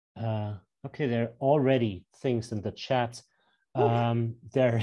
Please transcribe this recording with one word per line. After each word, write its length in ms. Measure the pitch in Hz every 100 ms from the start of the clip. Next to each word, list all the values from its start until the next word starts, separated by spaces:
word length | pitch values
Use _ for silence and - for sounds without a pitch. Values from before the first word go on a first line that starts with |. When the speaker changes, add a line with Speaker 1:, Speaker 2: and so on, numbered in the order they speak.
| _ 98
Speaker 1:
uh, 340 | 110 107 104 101 _ _ 113
okay, 200 | - 135
there 180 | 117
are 100 | 117 -
already 640 | 135 151 131 131 113 90 - _
things 340 | 135 120 -
in 100 | 107
the 100 | 98
chat. 500 | - - 127 120 - - _ _ _ _ -
Speaker 2:
Oof. 60 |
Speaker 1:
Um, 500 | - 117 117 117 117 - -
there 300 | 135 127 113